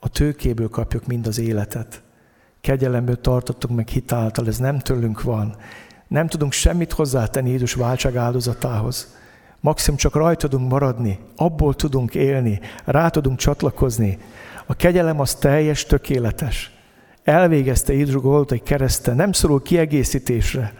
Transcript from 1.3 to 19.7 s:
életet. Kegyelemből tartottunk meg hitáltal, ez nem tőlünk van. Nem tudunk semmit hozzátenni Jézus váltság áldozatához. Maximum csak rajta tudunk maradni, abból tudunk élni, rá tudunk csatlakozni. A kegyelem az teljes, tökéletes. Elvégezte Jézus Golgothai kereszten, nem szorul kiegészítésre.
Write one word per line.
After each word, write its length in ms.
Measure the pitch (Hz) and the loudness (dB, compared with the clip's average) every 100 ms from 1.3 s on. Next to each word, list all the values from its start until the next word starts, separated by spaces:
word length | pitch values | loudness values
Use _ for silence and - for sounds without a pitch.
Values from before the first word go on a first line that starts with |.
| 107 | -4
életet. 640 | 113 107 101 - 110 - _ _ _ _ _ _ | -2 -2 -4 -8 -12 -16 _ _ _ _ _ _
Kegyelemből 600 | - 135 131 123 123 120 | -2 0 0 0 0 0
tartottunk 560 | - 123 - 123 120 117 | 2 0 -2 -8 -4 -2
meg 120 | 117 | -2
hitáltal, 580 | - - 120 110 - 113 | -4 -2 -2 -2 -2 -4
ez 120 | 110 | -2
nem 200 | 127 143 | -2 -2
tőlünk 440 | - 127 117 107 | -2 0 0 -2
van. 340 | - 113 104 107 - - - - _ | -2 -2 -2 -6 -18 -20 -20 -20 _
Nem 180 | 143 165 | -2 0
tudunk 260 | 160 147 | 0 -2
semmit 400 | - - 170 165 | 0 0 0 -4
hozzátenni 580 | - 151 131 110 135 127 | -2 -2 0 -2 -2 -2
Jézus 240 | 127 123 | -2 -2
váltság 420 | 123 120 127 135 123 | -2 -2 0 -2 0
áldozatához. 1000 | 120 123 120 120 135 113 113 127 - - - - _ _ | -2 -2 -2 -4 -4 -2 -4 -6 -10 -20 -20 -20 _ _
Maximum 380 | 147 151 - 143 | -2 0 0 0
csak 160 | 147 | 0
rajta 340 | 151 160 165 151 | 2 2 2 0
tudunk 220 | 131 127 | -2 0
maradni, 480 | 131 139 117 117 95 - - | 0 0 0 -2 -4 -8 -2
abból 380 | 170 156 151 | -2 2 0
tudunk 400 | 135 156 135 120 | 2 0 0 0
élni, 460 | - 139 135 120 101 - - | 0 0 2 0 -2 -6 -14
rá 240 | - 135 165 | -2 2 2
tudunk 300 | 160 135 131 | 2 0 0
csatlakozni. 800 | - 147 147 - 135 113 107 92 - - - - - | 0 2 -2 0 0 2 0 -2 -8 -20 -20 -20 -10
A 80 | |
kegyelem 460 | - 175 180 170 156 | 2 4 4 2 2
az 140 | 135 | -2
teljes, 500 | - 151 147 151 147 | 2 2 4 2 0
tökéletes. 880 | - 143 - 135 117 - 139 - - - _ _ _ _ | 2 0 2 0 0 -2 -4 -4 -8 -18 _ _ _ _
Elvégezte 680 | - 156 180 160 131 123 - | 2 4 6 4 2 0 2
Jézus 300 | 139 143 135 | 2 2 2
Golgothai 360 | 127 147 143 120 | 2 2 2 -2
kereszten, 580 | - 147 131 - - 135 | 0 0 2 0 0 0
nem 160 | 196 | 2
szorul 300 | 180 165 143 | 2 4 2
kiegészítésre. 1080 | - | 2